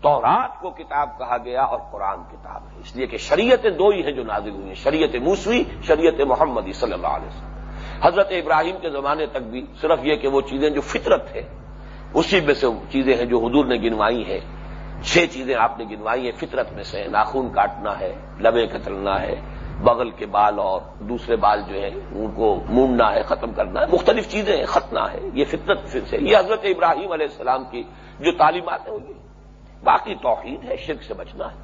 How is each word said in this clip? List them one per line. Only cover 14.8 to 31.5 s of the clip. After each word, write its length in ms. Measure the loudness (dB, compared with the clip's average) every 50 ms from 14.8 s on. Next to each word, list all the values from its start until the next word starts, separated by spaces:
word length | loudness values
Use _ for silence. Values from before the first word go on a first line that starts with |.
| -12 -12 -12 -10 -6
چھ 200 | 2 2 4 2 2
چیزیں 220 | -2 -6 -2 -2 2
آپ 220 | 4 4 2 2 -2
نے 60 | -8
گنوائی 380 | -10 -8 -6 -2 -2 -2 0 0
ہیں 120 | -4 -4 -6
فطرت 340 | -8 -4 -2 -4 -4 -4
میں 120 | -6 -12 -12
سے، 220 | -10 -8 -8 -6 0
ناخن 380 | 2 2 2 2 0 -2 -4 0 2
کاٹنا 440 | 2 2 2 0 -4 -4 -4 -4 -2
ہے، 120 | -4 -6 -6 -8 -12 -14 -12 2
لبیں 260 | 4 4 4 4 2 0
کترنا 520 | -2 -8 -8 -8 -6 -4 -2 0 0 0
ہے، 120 | 0 -2 -4 -6 -8 -12 -12 -10 -10 -10 -8 2
بغل 280 | 4 4 4 4 0 -4
کے 140 | -4 -8 -10 -2
بال 300 | 2 4 4 4 4 2
اور 200 | 0 0 0 -2 -4 -8 -16 -14 -8 -6
دوسرے 280 | -6 -6 0 0 0 4
بال 240 | 4 4 4 2 -2 -6
جو 60 | -6
ہیں 160 | -6 -6 -6
ان 400 | -6 -8 -12 -10 -8 -6 -6 -6 -2
کو 180 | 2 2 2 2 2 -2 0
مونڈنا 440 | 4 4 4 6 6 4 4 4 4
ہے، 80 | 2 0
ختم 280 | 0 -2 -2 -2 -8
کرنا 280 | -2 -4 -4 -2 0 -2
ہے، 60 | 2 4
مختلف 400 | 4 4 4 4 4 2 0 -4
چیزیں 260 | -4 -4 0 0 0
ہیں، 80 | 0 0 2
ختنہ 320 | 0 0 0 0 -4 -2 -2 -2
ہے، 80 | -4 -6 -8 -6 0
یہ 100 | 0 0
فطرت 340 | 0 0 -6 0 0 -2 0 -2 -6
سے، 260 | -6 -6 -6 -2 -2 -2
یہ 160 | 4 6 6
حضرت 280 | 6 6 6 -2 -2 0
ابراہیم 460 | -2 0 2 4 2 2 2 -2 -4
علیہ 140 | -2 -2 -4
السلام 380 | -4 -4 -6 -2 0 0 0 -2 -8
کی 120 | -10 -10 -10 -10 -14 -20 -20 -20 -18 -2
جو 120 | 0 0 4 6
تعلیمات 480 | 4 4 4 2 -4 -4 -6 -6 -8
ہیں 80 | -10 -12
وہ 60 | -12 -12 -14
یہ۔ 60 | -18 -20 -20 -20 -20 -20 -20 -20 -20 -20 -20 -20 -20 -2
باقی 320 | 2 4 4 4 2 -4 -8 -2
توحید 420 | 0 0 0 0 -2 -10 -10 -10 -8
ہے، 120 | -8 -8
شرک 260 | -8 -6 -8 -8 -8
سے 120 | -8 -12 -12
بچنا 300 | -12 -12 -14 -10 -10 -10
ہے۔ 100 | -10